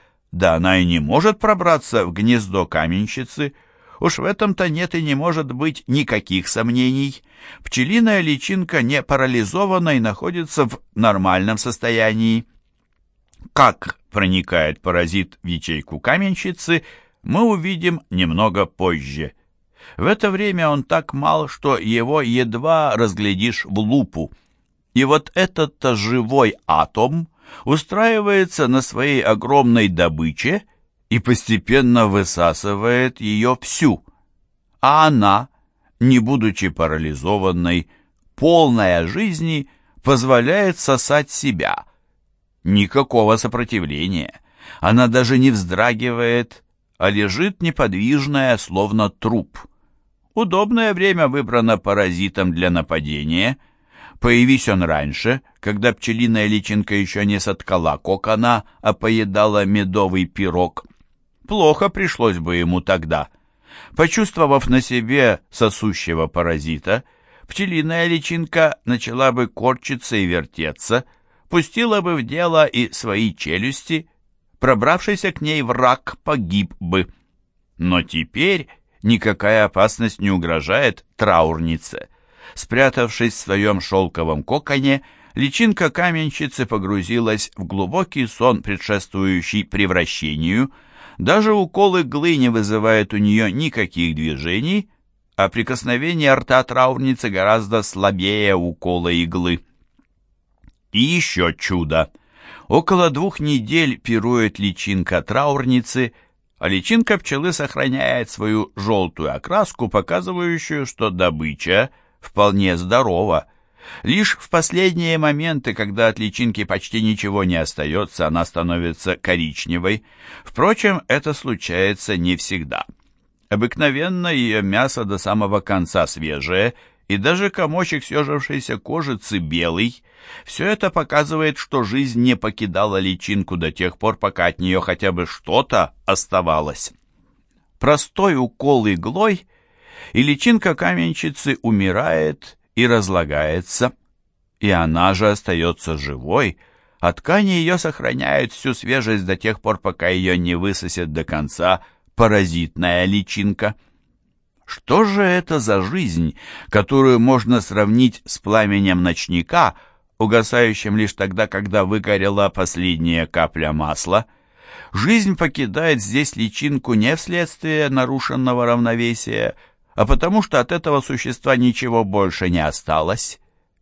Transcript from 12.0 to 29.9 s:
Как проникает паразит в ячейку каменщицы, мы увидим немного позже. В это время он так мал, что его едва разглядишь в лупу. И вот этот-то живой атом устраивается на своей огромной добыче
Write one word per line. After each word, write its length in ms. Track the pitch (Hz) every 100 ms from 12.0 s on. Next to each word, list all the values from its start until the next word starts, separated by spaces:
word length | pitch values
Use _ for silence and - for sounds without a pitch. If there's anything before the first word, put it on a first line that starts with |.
| 110 110 113 113 113 _ _ _ _ _ _ _ _ _ -
Как 460 | - 131 - - - _
проникает 680 | 104 95 92 82 87 78 76
паразит 600 | 92 87 85 95 90 _
в 40 | 87
ячейку 500 | 85 - 78 - 73
каменщицы, 840 | - 160 196 180 185 170 - 165 - - _ _
мы 200 | - 185
увидим 600 | 233 202 170 180 175 170 -
немного 540 | 90 87 80 110 92
позже. 680 | 90 - 92 82 67 69 73 - _ _ _ _ - -
В 100 | 147
это 240 | 208 208
время 380 | 190 208 180 156
он 140 | 143
так 300 | 131 165 160
мал, 360 | 139 143 - 78
что 280 | - 143 123
его 460 | 107 117 117 151
едва 720 | 127 120 120 117 151 165 147 110
разглядишь 680 | 113 92 104 95 117 110
в 140 | - 98
лупу. 520 | 107 139 - 80 78 - _ _ _ _ _
И 100 | 127
вот 280 | 135 151 -
этот-то 600 | - 185 170 151 - 131 113
живой 580 | 104 123 113 139 113 - -
атом 640 | 78 76 - 123 165 165 _ - -
устраивается 1040 | - 151 - 190 226 220 208 202 185 - 131
на 140 | 131
своей 400 | 127 110 139 135
огромной 640 | 107 110 123 139 123 117
добыче 760 | 104